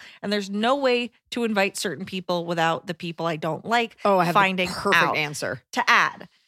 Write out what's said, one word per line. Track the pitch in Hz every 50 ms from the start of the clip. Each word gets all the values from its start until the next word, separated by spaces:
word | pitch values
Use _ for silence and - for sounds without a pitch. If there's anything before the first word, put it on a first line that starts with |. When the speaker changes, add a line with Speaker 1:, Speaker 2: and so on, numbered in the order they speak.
| - - - -
Speaker 1:
and | - 202
there's | 208 208 190 196
no | 196 208 220 240 277
way | 285 269 254 247 240 240 226 - _ _ _
to | - 247
invite | 240 220 220 196 196 196 -
certain | - - 196 143 135 190
people | - 190 185 180 - 175 175 170
without | 170 170 170 165 165 165 165 -
the | - 170
people | - 175 170 160 - 165
I | 170 160
don't | 156 175 160 151 - -
like | 190 233 240 233 226 - - -
Speaker 2:
Oh, | 208 196 185
I | 170
have | 170 170
the | 208
Speaker 1:
finding | 196 190 190 185 180 180
Speaker 2:
perfect | 175 - - 208 180 170
Speaker 1:
out. | 151 143 113
Speaker 2:
answer. | 147 151 147 151 - 143 92 113 - - _
Speaker 1:
To | - 254 - -
add, | 233 202 160 - - - - - _ _ _